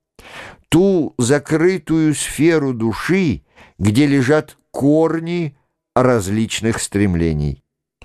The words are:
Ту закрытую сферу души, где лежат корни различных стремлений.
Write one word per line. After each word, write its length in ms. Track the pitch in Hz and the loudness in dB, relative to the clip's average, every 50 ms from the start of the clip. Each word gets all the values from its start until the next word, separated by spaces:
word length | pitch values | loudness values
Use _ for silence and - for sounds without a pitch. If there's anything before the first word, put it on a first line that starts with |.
| _ _ _ _ - - - - - - - _ _ - | _ _ _ _ -20 -20 -20 -20 -20 -20 -20 _ _ 0
Ту 460 | - 160 190 196 190 175 139 95 - | 2 2 4 4 2 0 -2 -4 -4
закрытую 960 | - 123 113 147 147 - - 151 156 160 180 190 175 - - 160 160 160 156 147 | -4 0 0 0 0 0 -2 -2 0 2 0 0 -2 -4 -2 0 0 2 0 0
сферу 600 | - - - - - 147 165 165 156 143 135 131 | -2 -6 -8 -4 0 2 2 2 2 0 -2 -4
души, 720 | 113 113 113 107 - - - 165 196 190 151 98 73 _ _ _ _ - - _ - | -2 -2 -2 -4 -4 -4 -2 0 0 0 0 -2 -4 _ _ _ _ -20 -20 _ -4
где 280 | 92 104 101 120 151 | -2 0 2 2 2
лежат 520 | 143 139 139 127 120 151 156 151 - - _ _ _ - | 2 2 0 2 2 2 0 0 -4 -12 _ _ _ -6
корни 840 | - 127 143 147 156 160 160 160 165 165 170 175 175 170 143 - _ _ _ _ _ _ _ - | -2 0 2 2 2 2 0 -2 -4 -6 -6 -6 -4 -6 -6 -8 _ _ _ _ _ _ _ -2
различных 880 | 117 123 127 123 113 92 92 104 110 113 98 - - 107 113 110 - - | 2 2 4 2 2 0 -2 -2 -2 -2 -2 -4 -4 -2 -2 -4 -4 -6
стремлений. 800 | - - 101 104 98 87 82 82 82 78 73 73 73 67 - _ _ _ _ _ _ _ _ | -4 -2 0 0 2 2 0 0 0 0 -2 -2 -4 -4 -6 _ _ _ _ _ _ _ _